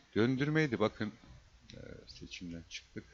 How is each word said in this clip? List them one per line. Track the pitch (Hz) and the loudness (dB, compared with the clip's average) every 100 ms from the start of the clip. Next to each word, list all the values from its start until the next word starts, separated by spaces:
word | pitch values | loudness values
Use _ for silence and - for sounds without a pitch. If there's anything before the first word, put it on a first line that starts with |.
| _ 98 | _ 4
döndürmeyi | 117 131 143 156 156 | 4 4 4 4 4
de | 110 | 4
bakın, | 107 - 107 - - - - - - | 2 0 -6 -6 -18 -20 -20 -20 -20
e, | - - - - | -16 -16 -16 -16
seçimden | - - - 90 85 82 | -16 -12 -10 -8 -10 -10
çıktık. | - - - - | -14 -12 -14 -14